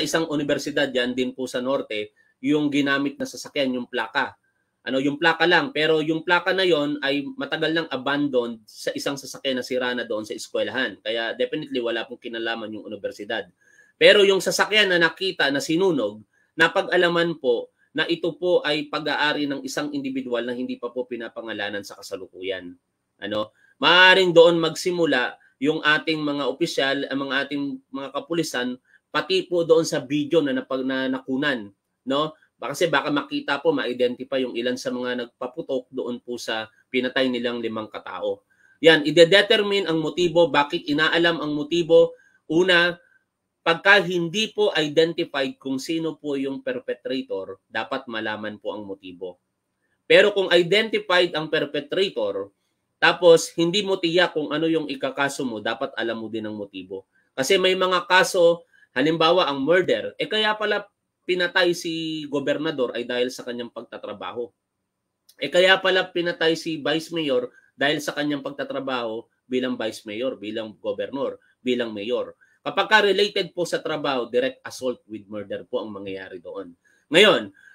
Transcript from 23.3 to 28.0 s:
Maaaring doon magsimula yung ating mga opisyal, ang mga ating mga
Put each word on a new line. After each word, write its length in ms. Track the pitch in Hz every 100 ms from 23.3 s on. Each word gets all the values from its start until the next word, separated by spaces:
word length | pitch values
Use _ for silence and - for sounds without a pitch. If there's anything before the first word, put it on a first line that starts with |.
| 107 107 _ _ -
Maaaring 560 | 147 180 185 185 185 165
doon 240 | 170 170
magsimula 720 | 160 160 185 175 160 127 120 - _ -
yung 240 | 139 156
ating 400 | 151 151 156 156
mga 240 | 147 143 131
opisyal, 640 | 135 170 - 135 139 135
ang 160 | 135 139
mga 100 | 135 135
ating 320 | 143 143 131 _
mga 200 | 135